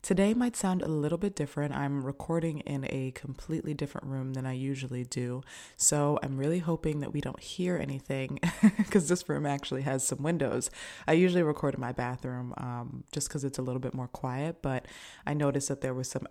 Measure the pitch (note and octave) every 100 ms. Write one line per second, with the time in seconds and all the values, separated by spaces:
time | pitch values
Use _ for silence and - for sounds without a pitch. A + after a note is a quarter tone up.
0 | - F#3+ G3 A3+ B3 A#3 F#3+ F#3 - D#3
1 | D3 E3+ G3+ G3 C#3+ - D3 C#3 C#3 C#3
2 | C3 C#3 - E3 E3 D3+ - C#3 C3+ C3+
3 | C3 B2+ C3+ C3 - D#3+ D#3 D3+ C#3+ -
4 | C#3 C3+ C3 C3 C3 B2+ C3+ C#3 C3 B2+
5 | B2 C3 B2 B2+ - - - - - D3
6 | D3 D3 C3+ C3+ C#3 F3 E3+ D#3+ D#3+ D3
7 | C#3+ D3 C#3+ - - - F3+ F3+ C#3 C3+
8 | - C3+ C3 C#3 E3+ - G#3+ - G#3 G#3
9 | D3+ F3 - C#3+ D3 C#3+ - C3+ C#3 C3+
10 | - B2+ D3 E3+ C3+ B2+ - - - -
11 | - D#3+ F3+ F3+ D#3+ D3 D3 C3+ B2 B2
12 | B2 B2+ C3 B2 B2 - B2 A#2+ A#2+ B2+
13 | - - - D3+ C3+ C#3 C3 B2+ B2+ C3
14 | B2 - C3+ B2+ D3+ E3 C#3+ C3 - -
15 | - - - D3 C#3+ C#3 C#3 C#3 C3+ B2+
16 | B2+ C3 -